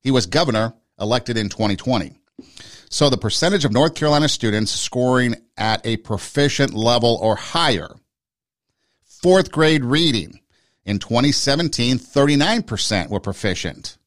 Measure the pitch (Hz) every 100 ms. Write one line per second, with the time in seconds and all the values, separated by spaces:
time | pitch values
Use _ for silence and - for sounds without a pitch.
0 | 135 131 95 147 160 110 113 - _ _
1 | 104 120 123 113 104 - 110 92 - 123
2 | 76 - _ - - - - - - -
3 | 147 123 110 - 165 196 143 110 156 160
4 | 151 147 151 - 117 104 107 - - 127
5 | 127 127 123 117 _ - 107 110 120 110
6 | - 104 - - 143 - 139 107 113 120
7 | 117 117 110 104 - 170 160 104 71 -
8 | _ _ _ _ _ _ _ _ _ _
9 | _ - 175 185 185 - 156 160 120 147
10 | 170 117 87 - _ _ _ _ - 104
11 | - 117 139 135 - 143 170 - 120 127
12 | - 143 143 147 156 226 - 107 - 104
13 | 85 101 - 98 107 90 87 - - -